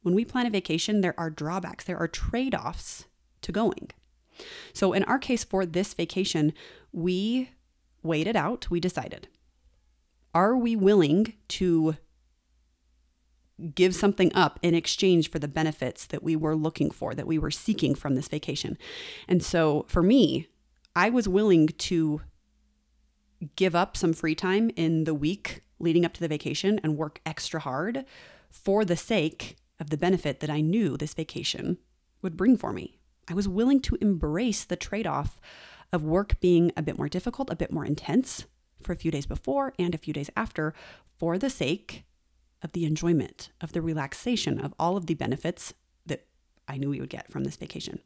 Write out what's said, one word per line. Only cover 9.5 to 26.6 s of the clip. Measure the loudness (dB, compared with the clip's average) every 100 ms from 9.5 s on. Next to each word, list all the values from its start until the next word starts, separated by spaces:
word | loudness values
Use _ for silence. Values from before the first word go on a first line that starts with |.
| _ _ _ _ _ _ _ _
are | 2 4 4
we | 2 4
willing | 6 8 6 6 4 -2 _
to | 0 4 4 4 0 -10 _ _ _ _ _ _ _ _ _ _ _ _ _ _ -14 -10
give | 2 2 4
something | 2 4 4 4
up | 2 2
in | 2 2
exchange | 0 2 4 4 4
for | -4
the | -6
benefits | -2 -2 -2 -6 -6 -8
that | -6
we | -2 0
were | 0 0
looking | -2 0 -2
for, | -2 -8 -6
that | -2
we | -2
were | -2
seeking | -4 -2 0 2 0
from | 0 -2
this | -2
vacation? | -6 -6 -6 -6 -8 -12 -14 -14 -16 0
And | 2
so | 2 2 4 2 0
for | 2
me, | 6 6 6 2 -6 _ _ _ _
I | 2 4
was | 2 2
willing | 4 6 6 6
to | 2 -2 0 0 -2 -8 _ _ _ _ _ _ _ _ _ _ _ -14 0
give | 2 2
up | 0 0
some | 0
free | 0 -2
time | 0 0 2 2 2
in | 2 2
the | 0
week | 0 -2 -2 -8 -14 _ _
leading | -2 0
up | -2
to | -2
the | -4
vacation | -4 -4 -4